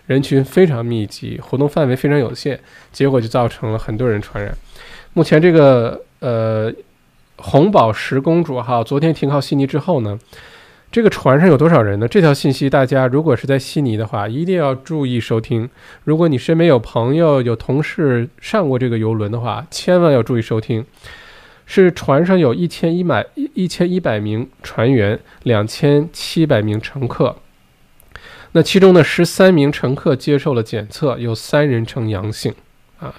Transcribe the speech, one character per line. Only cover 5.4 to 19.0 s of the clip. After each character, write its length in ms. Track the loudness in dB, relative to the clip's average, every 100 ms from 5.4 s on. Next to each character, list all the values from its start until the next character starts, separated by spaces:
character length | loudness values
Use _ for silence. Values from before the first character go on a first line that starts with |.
这 100 | 4
个， 520 | 6 6 4 2 -6 -16 _
呃， 520 | -6 -2 -2 -2 -4 -8 -16 _ _ _ _ -18
红 340 | 0 2 4
宝 220 | 4 2
石 280 | 0 -4 -2
公 240 | 0 0
主 160 | 0 -4
号 240 | -2 -2
昨 140 | -2 0
天 140 | 0
停 160 | 0 -2
靠 100 | -2
悉 160 | 0 -2
尼 100 | 0
之 120 | -2
后 220 | -2 -2
呢， 180 | -4 -8 -14 -20 -20 -20 -20 _ _
这 120 | 0
个 80 | 0
船 280 | 2 2 4
上 80 | 4
有 80 | 4
多 120 | 4
少 140 | 4
人 180 | 2 0
呢？ 80 | 0
这 100 | 2
条 140 | 4
信 180 | 2 0
息 200 | 0 0
大 160 | 2 2
家 200 | 2 0
如 160 | 0
果 140 | 0 0
是 100 | 0
在 120 | -2
悉 240 | -2 -4
尼 120 | -2
的 120 | -2 -4
话， 200 | -6 -6
一 160 | -6
定 140 | -4 -2
要 180 | -2
注 300 | -4 -6 -4
意 160 | -2 -4
收 180 | -2 -4
听。 300 | -2 -4 -6 -12 -20 -8
如 120 | -2 0
果 120 | 0
你 100 | 0
身 180 | 0 2
边 100 | 4
有 120 | 2
朋 360 | 0 -2 0
友、 280 | 2 2 2
有 120 | 0
同 280 | -4 -4 -4
事 440 | -4 -2 0 0 -4 -10
上 260 | -4 -2 0
过 120 | 0
这 100 | -2
个 80 |
游 160 | -2